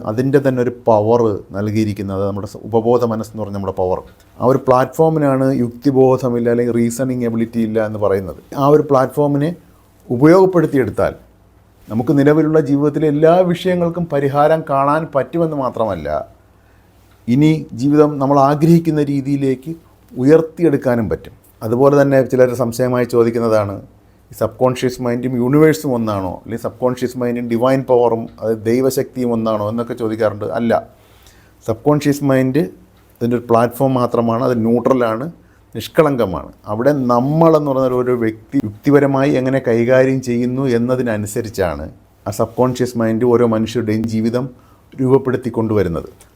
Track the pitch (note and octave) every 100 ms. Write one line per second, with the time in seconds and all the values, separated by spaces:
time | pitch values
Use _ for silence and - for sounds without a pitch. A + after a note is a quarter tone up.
0 | - A2 C3+ C#3 C3+ B2+ B2 A#2+ - G#2+
1 | G#2+ A#2+ A2+ G2 - G2 G#2 G#2+ G#2+ G2+
2 | G2 F#2+ G2 G2 G2+ - G#2+ A2+ A2+ A#2+
3 | A#2+ A2 G#2+ A2 G2+ G2+ G2 F#2+ F#2 F#2
4 | - - _ - A#2 C3 C3 B2+ C3 -
5 | D#3+ D#3+ C#3+ C3 C3 C3+ A#2+ A#2 C#3+ C3
6 | C3 C3 C3 A#2+ A#2 A#2 A#2+ A#2 A#2 A#2
7 | C3 B2 A#2 A2+ A2+ A#2 A2 A2 G#2+ G#2+
8 | G2+ G2 F2+ C#2 - C#3 C#3 D3+ D3 C3+
9 | B2+ D3 D3 C#3+ D3+ F3+ _ _ _ _
10 | - A#2+ D3+ F#3 F#3 F3+ D3+ C3+ G#2+ G2+
11 | D#2+ - _ _ _ _ _ _ - A2
12 | A#2+ C#3+ C#3 D3+ D#3 D#3 C#3 C#3+ D3 D3
13 | D#3 D3 D#3+ F3+ F3+ F3 F#3 F3 E3+ E3+
14 | E3+ C#3+ C#3 C#3+ D3+ D#3+ D#3 C#3 C#3 D#3
15 | D#3+ C#3 B2+ E3 E3 D3 B2 A2 A2 F2+
16 | C#2+ D2 - _ _ _ _ _ _ _
17 | _ _ - B2+ D#3 D#3 - A2+ C#3 D3+
18 | D3+ D3 C3+ C#3+ C3+ D3 D#3+ E3+ E3 D3+
19 | C#3+ C#3+ C3 C#3+ C#3 C3 D#3+ E3 _ _
20 | _ A#2+ C3 D#3+ D#3+ - E3 C#3 C3+ A#2+
21 | G2 D#2+ - - _ - A2+ A#2+ C#3 C#3+
22 | C#3 C3+ A#2 B2+ B2+ A#2+ A#2 A#2 B2+ B2
23 | A#2+ A#2+ A#2 A#2+ A#2 A2 G2+ G2 - _
24 | _ _ _ - A2+ - B2+ B2+ B2+ B2+
25 | B2 A#2+ B2+ B2 B2 D3 D#3 D3 D3 A#2+
26 | A2+ G2+ F#2 - - A2+ A2+ A2 B2 B2
27 | A#2+ B2+ B2 A#2+ A#2+ A#2 B2+ C3+ C3 B2
28 | A#2+ A2+ A#2 - A2 A2+ G#2+ B2+ C3 C3+
29 | C3 B2+ A#2+ A#2 A2+ G#2+ G#2 A#2 A#2 A#2+
30 | A2 A2 G#2+ G2+ G#2+ D#2+ A#2 G2+ - _
31 | _ _ - _ _ _ - G#2+ D3 D3
32 | D3 C#3+ C#3+ C3 C3 C#3 F3+ - _ _
33 | _ - A#2+ A#2+ A#2+ A2+ A#2+ - C3+ B2+
34 | A#2+ - A#2 A#2 C3 A#2+ A2+ A#2+ A#2 C3
35 | A#2 A2 D#3 - _ _ _ A#2 - -
36 | D3+ C3 G2+ D#2+ - - - G#2+ C3 D3
37 | B2 A#2+ C3+ D#3 E3 D#3 D3 C3 C3 B2+
38 | B2 B2 A2+ A2 - C#3 G#2+ G#2 C#3+ C#3+
39 | C#3 C3+ C#3+ C3+ C3 C3+ B2+ A#2 A#2 C3
40 | C3 C3+ B2 A#2+ B2 B2 C3+ A#2 A#2+ B2+
41 | A#2+ G#2+ G#2 B2 G#2+ G#2 F2+ D2 D2 -
42 | _ _ G2+ G2+ A2+ - B2+ B2 B2 A#2
43 | A2+ A2+ B2 A#2 A#2+ A2 A2 B2 A2 G#2+
44 | A2+ A2 A2+ B2 C3+ - _ _ _ -
45 | C3 C3 B2+ A#2+ A#2 A2+ A2 G#2+ F2 D#2
46 | - - -